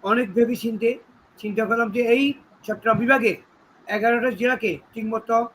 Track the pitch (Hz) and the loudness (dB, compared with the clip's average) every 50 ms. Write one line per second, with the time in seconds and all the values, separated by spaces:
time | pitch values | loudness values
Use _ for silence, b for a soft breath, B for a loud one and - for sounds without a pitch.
0 | - 190 214 240 254 196 180 220 233 233 247 - - 233 226 208 226 226 247 - | 0 0 0 0 0 0 2 2 2 2 0 -4 -4 -6 -6 -2 -2 -2 -2 -2
1 | - _ _ _ _ _ _ _ - 214 202 214 220 190 220 233 233 220 190 240 | -10 _ _ _ _ _ _ _ -10 -6 -2 -2 0 0 0 0 0 -2 0 -2
2 | 233 226 233 262 277 285 277 - - _ _ _ - - 214 208 - 226 220 - | 2 4 4 4 4 0 -2 -4 -12 _ _ _ -8 -8 -8 -4 0 0 2 2
3 | 240 240 269 262 220 220 170 - - _ _ _ _ _ _ _ _ - 208 214 | 4 4 4 4 4 0 -2 -2 -10 _ _ _ _ _ _ _ _ -6 -4 0
4 | 208 233 233 240 220 254 220 185 226 247 254 247 233 202 160 139 - _ _ 226 | 2 2 2 2 0 -2 -2 0 0 -2 0 0 -2 -4 -4 -6 -10 _ _ -10
5 | 220 220 220 220 220 - 226 226 240 233 _ | -8 -6 -6 -6 -4 0 0 0 0 -2 _